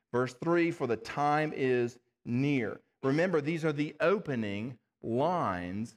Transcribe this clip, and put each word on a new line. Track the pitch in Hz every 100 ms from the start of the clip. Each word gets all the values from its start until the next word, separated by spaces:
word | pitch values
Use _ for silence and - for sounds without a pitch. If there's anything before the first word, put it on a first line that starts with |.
| _
Verse | 123 127 -
three, | 165 170 170
"For | - 139
the | 110
time | - - 147 147 156
is | - 131 123 120 - _ _
near." | - 120 143 139 107 - - _
Remember, | 135 147 185 165
these | 139 170 156
are |
the | 147 151 -
opening | 160 208 - 123 104 101 120 123 _ _
lines | - 117 156 180 120 90 87 98 117